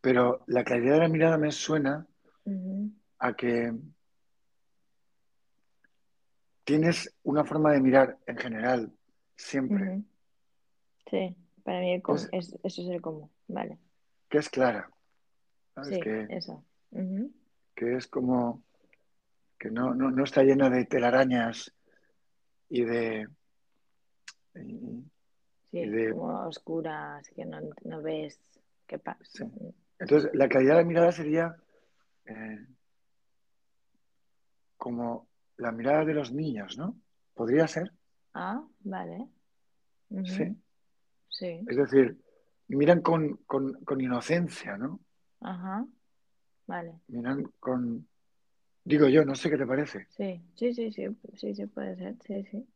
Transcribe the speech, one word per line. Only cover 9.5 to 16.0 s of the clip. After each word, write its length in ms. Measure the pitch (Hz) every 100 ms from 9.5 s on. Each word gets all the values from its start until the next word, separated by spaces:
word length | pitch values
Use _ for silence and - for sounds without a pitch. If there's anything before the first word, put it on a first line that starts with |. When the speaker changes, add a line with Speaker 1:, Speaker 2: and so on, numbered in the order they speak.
| 139 131 202 190
Speaker 2:
Ujú. 140 | 190 208 _ _ _ _ _ _ _ _ _ -
Sí, 260 | 190 185 180 _ _
para 160 | - 180
mí 120 | 180
el 80 | 180
com-, 140 | 190 175
Speaker 1:
Es 140 | -
Speaker 2:
es, 220 | 185 175 -
eso 180 | 196 -
es 40 | 175
el 120 | 175
común, 280 | 165 156 151 _ _
vale. 300 | 175 - - _ _ _ _ _
Speaker 1:
que 80 | 147
es 120 | 151
clara, 400 | 131 127 104 92 _ _ _ _ _ _ _ _
¿sabes? 160 | - 143
Speaker 2:
Sí, 40 | 185